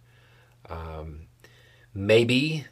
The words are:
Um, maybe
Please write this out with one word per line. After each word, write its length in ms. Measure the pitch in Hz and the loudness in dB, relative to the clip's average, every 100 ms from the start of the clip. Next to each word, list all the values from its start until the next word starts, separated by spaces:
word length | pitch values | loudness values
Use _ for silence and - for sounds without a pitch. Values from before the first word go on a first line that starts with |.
| _ _ _ _ _ _ - | _ _ _ _ _ _ -16
Um, 560 | 82 80 80 78 76 80 _ - - _ _ _ | -14 -12 -12 -14 -16 -20 _ -20 -20 _ _ _
maybe 720 | 101 101 113 120 127 156 160 - | -4 4 4 6 2 0 -4 -8